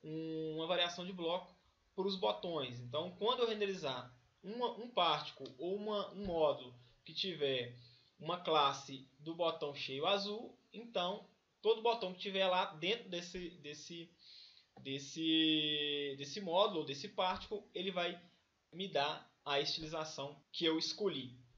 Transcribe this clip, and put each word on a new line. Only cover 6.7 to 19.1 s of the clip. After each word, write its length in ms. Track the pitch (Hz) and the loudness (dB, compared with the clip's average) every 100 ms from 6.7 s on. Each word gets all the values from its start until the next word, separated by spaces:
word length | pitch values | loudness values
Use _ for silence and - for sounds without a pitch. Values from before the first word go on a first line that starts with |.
| 123 - _ - | -16 -20 _ -12
que 80 | |
tiver 640 | 160 196 160 143 131 120 - - - _ _ | -4 -4 0 2 2 -2 -8 -20 -20 _ _
uma 220 | 151 175 | -4 -2
classe 680 | 180 156 139 139 - 135 - _ | 4 6 6 4 -8 -12 -14 _
do 160 | 151 165 | -8 0
botão 400 | 165 156 147 139 | 0 2 -4 -4
cheio 320 | - 135 160 | -6 0 2
azul, 500 | 196 202 208 254 - _ | 2 2 -4 -8 -14 _
então 560 | 190 233 190 175 202 - _ _ _ | -14 -6 -2 -2 -2 -10 _ _ _
todo 220 | 208 220 | 2 4
botão 280 | 226 226 185 | 4 2 0
que 80 | 185 | -4
tiver 280 | 208 190 190 | -4 2 4
lá 180 | 180 202 | 4 2
dentro 420 | 156 175 233 190 | 0 -2 -2 -2
desse, 420 | 175 175 180 175 139 | -6 -6 -8 -10 -10
desse, 520 | 143 147 - 170 165 _ - - - - _ - | -12 -12 -12 -12 -12 _ -20 -20 -20 -20 _ -14
desse, 1300 | 131 135 139 160 160 160 160 156 151 151 147 147 143 139 | -6 -6 -6 -2 2 6 6 4 2 0 0 0 -2 -4
desse 240 | 139 - | -8 -6
módulo, 420 | 190 170 214 175 | 2 4 4 2
desse 260 | 143 135 208 | -4 -6 -6
particle, 540 | - 185 190 - 208 - - | 0 0 0 -4 -8 -6 -6
ele 160 | 190 | -2
vai 280 | 180 175 180 - _ _ _ _ | 0 -2 -4 -14 _ _ _ _
me 160 | 165 190 | -8 -2
dar 440 | 143 143 | 2 0